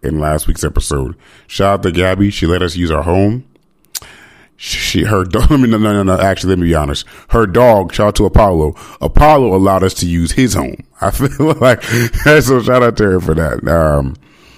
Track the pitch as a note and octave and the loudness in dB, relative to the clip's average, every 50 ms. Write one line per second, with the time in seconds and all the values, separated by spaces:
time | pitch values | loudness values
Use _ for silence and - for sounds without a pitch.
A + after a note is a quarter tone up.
0 | - C2 D#2 D2+ D2+ D2+ D#2 D2+ - - D#2 - - D2+ - - - - D2 C#2 | -8 -6 -4 -4 -2 -2 -4 -2 -2 -4 -4 -4 -6 -4 -2 -2 -2 -2 -4 -6
1 | C2 B1 - - _ _ - - _ - - - G2 G2 G2+ F#2+ G2+ F#2 D#2+ - | -6 -8 -10 -14 _ _ -20 -20 _ -10 -4 -2 0 0 0 0 -2 -2 -2 0
2 | F#2 F#2 F#2+ G2 G2+ G#2 - - - E2 F2 F2 F2+ E2+ E2+ F2+ F2 D#2+ D#2 D2+ | 0 0 0 0 0 0 0 -2 -2 -2 0 -2 -2 -4 -4 -4 -4 -2 -2 -2
3 | D#2 E2+ F2 F#2+ G2+ G#2 A#2 B2+ - _ _ _ _ _ _ _ _ _ - - | -2 -2 0 0 0 0 -2 -4 -8 _ _ _ _ _ _ _ _ _ -18 -16
4 | - - - - - - _ _ _ _ _ _ - - - - - - - F2 | -16 -18 -20 -20 -20 -20 _ _ _ _ _ _ -14 -12 -10 -8 -6 -4 -4 -2
5 | E2 G#2+ G#2+ F#2+ F#2 F2+ G2 A2 - - D#3 C3+ B2+ A#2 A2+ G#2+ A2 G#2+ G#2 G2+ | -2 0 -2 -2 -2 -2 0 2 2 4 4 4 2 2 2 0 0 0 0 0
6 | G2 F#2+ F#2 F2 F#2+ G2 F#2 - - F2+ F#2+ F2+ E2+ E2+ E2 D#2 D2 C#2 C#2 - | 0 0 0 0 0 0 -2 -2 -2 -2 0 0 0 0 0 0 -2 -4 -6 -8
7 | - - - - - - - A#2 A2 F#2+ E2+ A#2+ B2 A#2+ A2 G2 F#2 E2+ - - | -10 -14 -20 -20 -6 -2 0 0 2 2 2 4 4 6 4 4 0 -2 -2 0
8 | G#2 G#2 G2+ A2 G#2 F2+ - A2 G#2+ G2 F2+ D#2+ D#2 D2 - - - - - - | 0 0 2 2 2 2 4 4 4 4 2 0 -2 -2 -6 -8 -16 -20 -10 -8
9 | C#2 D2 - - D3 D#3 D#3 C#3 B2+ G#2 F#2 F#2+ F#2+ G2 F#2+ F#2 F#2 F#2 - - | -6 0 2 4 6 6 6 4 4 2 2 2 2 2 2 2 0 -2 -2 -4
10 | F#2 F2 E2+ E2+ E2+ D#2 - C3 C3 A2 F#2+ E2+ C#2 - - - - _ _ - | -4 -4 -2 -2 -2 -2 0 0 0 0 0 -2 -4 -6 -10 -14 -18 _ _ -6
11 | - G2 - - C#3 C#3 - - C#3+ D#3+ D3 - B2 C3 A#2 - - - A2+ A#2+ | -4 -4 -2 -2 -2 -4 -2 -2 0 0 0 2 2 2 2 0 -2 -4 -2 -2
12 | A#2+ A#2 - - - D3 D3+ D3+ A#2 B2 C3+ B2 G#2+ B2 B2 B2+ B2 A#2 - - | -2 -2 -4 0 2 4 4 4 4 2 0 0 2 0 2 2 2 2 2 0
13 | G#2+ G2 F#2 F2+ F2 - D#2 D#2 D#2+ C#2+ A1+ - - - E2 E2+ D#2 D2+ D2 C#2+ | 0 2 2 0 0 -2 -2 -2 -2 -2 -4 -4 -2 0 0 2 2 2 2 0
14 | C#2 C2 - - _ _ _ _ _ - - | -2 -4 -8 -12 _ _ _ _ _ -20 -20